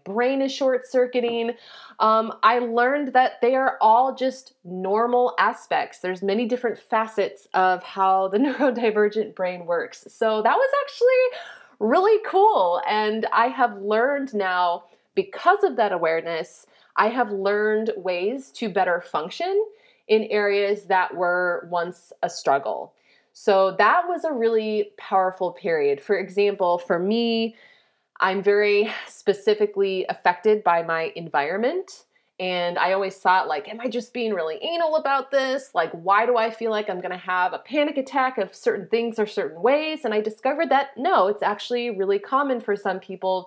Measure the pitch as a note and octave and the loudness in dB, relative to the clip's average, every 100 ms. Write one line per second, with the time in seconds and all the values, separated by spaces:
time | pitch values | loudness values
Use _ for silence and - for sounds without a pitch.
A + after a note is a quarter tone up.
0 | - G#3 B3 C4+ C4+ C4+ C4+ B3+ B3+ C4 | -8 -2 0 0 -2 -2 0 0 0 0
1 | B3 B3+ A#3+ A#3 A#3 A#3+ - - - - | 0 0 -2 -2 -4 -6 -12 -20 -14 0
2 | G#3+ A3 A3+ - A3 B3 A#3+ A3+ B3 D4 | 2 2 0 2 2 2 0 2 2 0
3 | C4+ B3+ B3+ - A#3+ C4 C4 - A3 A3+ | 0 2 2 2 0 2 0 2 4 6
4 | C4 C4 B3+ B3+ - _ F3 F#3 F#3 G#3 | 4 0 -4 -4 -14 _ -12 -6 0 0
5 | A#3+ B3 B3 - G3+ A#3+ - D#3+ - - | 2 2 2 2 0 0 -4 -4 -4 -6
6 | F3+ F#3 G3 G#3 A#3 B3 A#3+ D#3+ - A3 | -6 -4 -2 -2 -2 -2 -4 -6 -4 -2
7 | A3 G#3+ F#3+ - - - F#3 F3+ - G3 | -2 -2 -4 -4 -4 0 2 0 -4 0
8 | F#3+ F#3+ F#3+ G#3 C4+ B3+ C#4 A3+ A3+ G#3 | 2 2 2 0 0 2 0 2 0 2
9 | G#3 G#3+ G#3+ - F3+ F3+ E3+ E3+ B2+ - | 0 0 -6 -4 -4 -4 -4 -4 -4 -10
10 | - - A3 A3 A3 F4 C5 C#5+ C#5+ - | -14 -4 -2 0 2 2 2 0 -2 2
11 | B4 B4+ B4+ - - - - - G#3+ E4 | 4 4 2 -2 -14 -18 -18 -4 0 4
12 | G4+ G#4+ - F#4+ G#4+ E4 F3+ F3 - G#3+ | 4 2 2 4 4 4 2 0 0 0
13 | G#3+ A3 A3 - B3 B3+ B3 G3+ G3+ A3 | 0 -2 0 2 2 2 0 0 -2 0
14 | C4 C#4+ C4+ G#3 F#3+ F3+ F3 F3 - _ | 2 0 -4 -2 -2 0 0 -2 -8 _
15 | _ - G3 - E4+ G4+ F#4 B3+ G#3 F3 | _ -4 -4 0 2 4 2 2 0 0
16 | E3 D#3+ E3 E3 F3 - - _ _ - | 0 0 -2 -6 -6 -12 -20 _ _ 0
17 | G#3+ B3 A3 G3+ G3 G#3 G#3+ G#3+ A3 G3+ | 0 2 -2 0 0 2 2 0 -2 -4
18 | F3+ F3 G3 C4+ - - A3+ F#3+ F3+ F3 | -2 -2 -2 -4 -8 -8 -4 0 0 0
19 | F3 D#3 E3+ - F4+ G4+ A4 - _ _ | -2 -6 -6 -6 -2 -2 -2 -6 _ _
20 | - A3 G#3+ G#3 G3+ G3+ G3+ G3+ - F#3 | 0 0 2 0 2 2 0 -2 0 0
21 | F3+ F3 F3+ F3+ F3+ F3 E3+ F3 F3 F3 | 0 -2 0 0 0 -2 -4 -4 -4 -8
22 | - - F3+ - D#3 C#3 A2 C#2+ D#2 _ | -16 -6 -6 -4 0 0 0 -8 -10 _
23 | _ _ _ - - F#3+ F#3+ F#3 G#3+ E4+ | _ _ _ -6 2 4 4 4 4 4
24 | F4 F4 E4 B3+ A3+ A3 G#3+ G#3+ G3+ - | 0 -2 -4 0 0 0 0 -2 -4 -8
25 | - F#3+ F#3 F#3 F3+ F3 E3+ D#3+ C#3+ C#3 | -2 0 2 0 -6 -4 -2 0 2 0
26 | - G3 F#3+ F#3 G3+ G3+ F3+ F3 F3 E3+ | -2 -2 -2 0 0 2 0 0 0 0
27 | F#3 A3+ A#3 A3+ A3+ - - _ _ _ | 0 0 0 0 -2 -6 -20 _ _ _
28 | _ - F#3+ G3 G3 G3+ G#3 G3+ G#3+ - | _ -4 -2 0 2 4 4 2 2 -4
29 | - - - F#3 - G#3 G#3 G3 G3 F#3 | -14 -6 -2 0 2 2 2 0 -2 -2
30 | - F#3 F3+ F3+ G#3+ G#3 F3+ E3+ E3 E3 | -4 -2 0 2 2 2 4 0 0 -2
31 | D#3+ - E3 D3+ C#3+ G3 A#3+ F4+ F#4+ - | -4 -8 -4 -2 -2 -2 -2 -4 -8 -14
32 | _ _ _ - F#3 F3+ F3 F3+ F3+ F#3+ | _ _ _ -8 -4 -2 -2 0 0 0
33 | F#3+ - F#3+ F#3 D#3+ D3+ - A3+ B3 A#3+ | -2 -2 2 2 2 -4 -6 -8 -6 -6
34 | A3+ B3 A3+ F#3 D#3+ D#3+ D4+ E4+ D#4+ D#4 | -8 -6 -4 -2 -4 -6 -6 -2 0 0
35 | C#4+ C#4 C4 C#4 C4 C4+ C4+ F3 E3 E3 | 0 -2 0 -2 0 -4 -4 -4 -4 -2
36 | E3+ G#3 A#3 A#3 A3 A3 A3+ G#3+ G#3 F3+ | 2 2 4 2 0 -2 -4 -4 -4 -6
37 | F3+ F3+ F#3 F#3 F3+ D#3+ - C#4+ D4 C#4 | -6 -8 -4 0 0 -2 -4 -2 0 -2
38 | C4 C4+ B3+ B3+ G3 - A#3+ G3+ F#3 A3+ | -4 -2 -2 -2 -6 -4 -2 -2 -2 -2
39 | A#3 A3 G#3 - D3+ D#3+ G#3+ C#4+ D#4 D#4 | -2 -2 -4 -2 -6 0 2 2 0 -4
40 | A#3 G#3+ A3 G#3+ C4 D4 D4+ C4+ C4+ - | -2 -2 -2 -4 -4 -2 2 2 0 -2
41 | D#4+ D#4 F#3+ G3+ G3 G#3 - A#3+ A#3+ G3 | 0 4 2 2 -2 -4 -4 -4 -4 -2
42 | G3 G3+ - C4 C#4 B3 A3 G3+ G3+ F#3 | 0 -2 0 0 0 -2 -2 -4 -2 -4
43 | - F#3 F#3+ F#3 | -8 -6 -4 -4